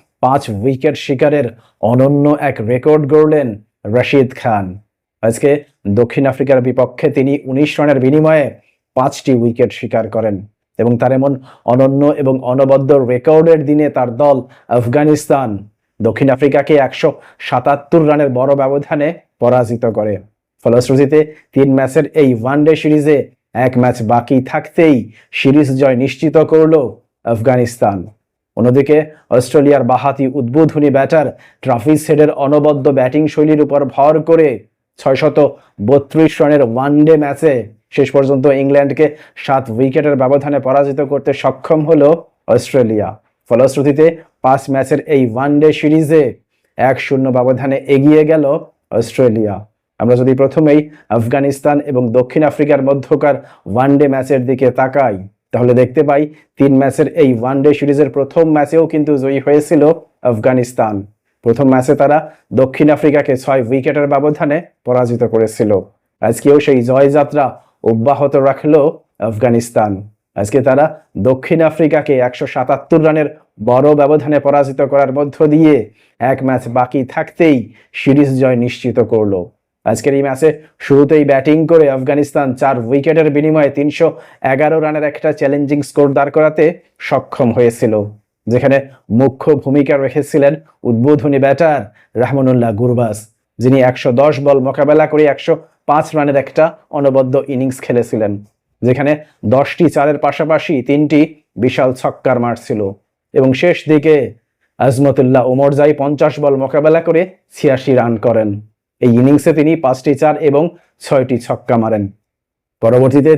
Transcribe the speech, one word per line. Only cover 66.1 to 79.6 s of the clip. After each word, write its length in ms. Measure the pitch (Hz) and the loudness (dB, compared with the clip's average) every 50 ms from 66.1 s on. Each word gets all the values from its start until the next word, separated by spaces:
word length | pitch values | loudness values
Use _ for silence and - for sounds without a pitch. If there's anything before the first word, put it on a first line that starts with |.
| _ - | _ -6
আজকেও 360 | - 113 117 - - 143 143 147 147 | -4 -4 -4 0 2 4 4 4 4
সেই 140 | 151 139 127 117 123 | 2 0 0 0 0
জয়যাত্রা 560 | 127 135 139 139 139 151 143 143 - 147 139 120 - - _ _ _ _ - 110 | 2 2 2 2 2 2 0 0 0 -2 -2 -2 -4 -10 _ _ _ _ -2 -2
অব্যাহত 420 | 113 113 113 139 139 - 143 143 - 143 135 139 | -2 0 0 0 0 0 -2 0 0 0 0 0
রাখল 260 | 131 135 - 151 156 151 139 147 - - _ _ _ - - 113 | -2 -2 0 2 2 2 2 2 -2 -6 _ _ _ -6 -6 -6
আফগানিস্তান। 600 | 107 107 131 123 117 117 117 - - 123 110 107 98 92 104 - _ _ _ _ - - | -4 -2 0 2 2 0 -2 -2 -2 -2 0 0 -2 -6 -10 -16 _ _ _ _ -8 -8
আজকে 180 | - - - 135 123 135 | -6 -2 0 0 2 2
তারা 180 | 131 139 151 156 - - _ _ - - 98 127 | 2 2 0 -2 -2 -8 _ _ -8 -4 0 0
দক্ষিণ 300 | 131 131 131 - 175 160 165 156 | 0 -2 -2 -4 -2 0 0 0
আফ্রিকাকে 440 | 156 - 165 147 160 151 139 - 139 127 123 123 | 0 0 -2 0 0 -2 0 0 0 0 0 -2
একশো 180 | 123 - 147 131 - | -4 -6 -10 -8 -6
সাতাত্তর 480 | 143 151 - 143 123 - - 170 160 156 | -6 -4 -2 -4 -4 -2 0 0 2 2
রানের 220 | 156 156 156 151 147 - - _ _ _ - 107 120 | 2 0 0 -2 -4 -6 -12 _ _ _ -6 -2 0
বড় 180 | 123 127 135 151 151 147 | 2 2 4 2 4 4
ব্যবধানে 380 | 143 139 151 151 147 151 151 139 139 | 2 2 2 0 0 0 -2 0 0
পরাজিত 340 | 143 143 143 139 139 135 135 143 123 | 0 2 2 0 0 -2 -4 -4 0
করার 200 | 139 139 139 131 127 143 | 0 0 0 0 -2 -4
মধ্য 200 | 147 143 - - 160 151 151 | -4 -4 -2 0 0 2 2
দিয়ে 220 | 156 160 151 147 123 104 104 _ _ _ _ _ - | 4 4 4 4 2 0 -6 _ _ _ _ _ -6
এক 180 | 117 131 135 127 131 131 | -4 -4 -2 -2 -2 -4
ম্যাচ 160 | 131 123 - 127 117 127 | -4 -4 -6 -4 -2 -2
বাকি 240 | 123 127 - 139 127 123 - | -2 -2 -2 -4 -4 -4 -6
থাকতেই 440 | 160 160 - - - 175 160 143 123 104 - - _ _ _ - - | -8 -8 -8 -2 0 2 2 2 0 -2 -8 -16 _ _ _ -14 -6
সিরিজ 280 | - 143 135 147 147 135 131 127 | -2 0 2 2 2 2 0 0
জয় 160 | 135 127 127 120 120 | 0 0 0 0 -2
নিশ্চিত 340 | 123 - - - 123 110 127 113 101 | -4 -6 -6 -6 -4 -2 -2 -2 0
করল। 240 | 117 110 107 101 98 90 87 - _ _ | 0 -2 0 0 -2 -4 -6 -10 _ _